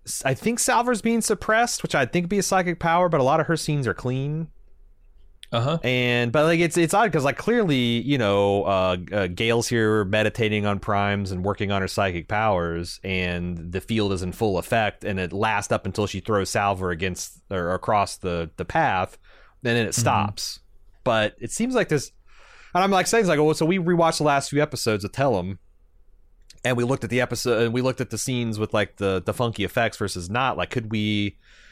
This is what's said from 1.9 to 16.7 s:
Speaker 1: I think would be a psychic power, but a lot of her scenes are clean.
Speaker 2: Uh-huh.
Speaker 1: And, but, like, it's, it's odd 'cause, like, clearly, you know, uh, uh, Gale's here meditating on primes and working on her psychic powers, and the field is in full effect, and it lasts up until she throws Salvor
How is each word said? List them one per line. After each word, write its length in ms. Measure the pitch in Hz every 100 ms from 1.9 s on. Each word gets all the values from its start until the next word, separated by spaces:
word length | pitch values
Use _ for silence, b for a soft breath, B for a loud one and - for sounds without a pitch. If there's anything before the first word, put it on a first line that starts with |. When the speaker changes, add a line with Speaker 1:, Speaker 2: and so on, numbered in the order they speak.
| 151
Speaker 1:
I 100 | 127
think 200 | 175 170
would 40 |
be 80 | 202
a 40 |
psychic 360 | - 190 180 165
power, 300 | 170 170 180
but 100 | 156
a 20 |
lot 160 | 131 160
of 80 | 156
her 100 | 160
scenes 300 | - 147 117
are 60 | -
clean. 540 | 123 131 143 156 160 - - - - - - - - - -
Speaker 2:
Uh-huh. 240 | 117 131 165
Speaker 1:
And, 500 | 120 123 123 120 120
but, 100 | 151
like, 160 | 160 170
it's, 160 | 170 175
it's 180 | 165
odd 200 | 196 226
'cause, 100 | 156
like, 140 | 135 -
clearly, 640 | - 240 190 131 120 117
you 160 | 139 139
know, 460 | 104 101 101 101
uh, 340 | 95 95 92 90 85
uh, 140 | 101 92
Gale's 420 | 87 113 117 -
here 340 | 117 107 107
meditating 600 | 95 107 107 - 107 104 104
on 140 | 98
primes 520 | - 101 101 101 95
and 140 | 90 98
working 260 | 98 98
on 100 | 98
her 60 | 92
psychic 400 | - 98 87 -
powers, 720 | 104 110 92 85 85 87 - 95
and 680 | 92 90 87 87 85 85
the 80 | 92
field 320 | - 110 101
is 100 | 92
in 120 | 92
full 240 | - 110 90
effect, 480 | - 117 104 - 101
and 120 | 95
it 140 | 90
lasts 400 | 98 110 104 -
up 140 | 117 95
until 220 | 98 104
she 120 | 95
throws 300 | - 101 92
Salvor 400 | 110 101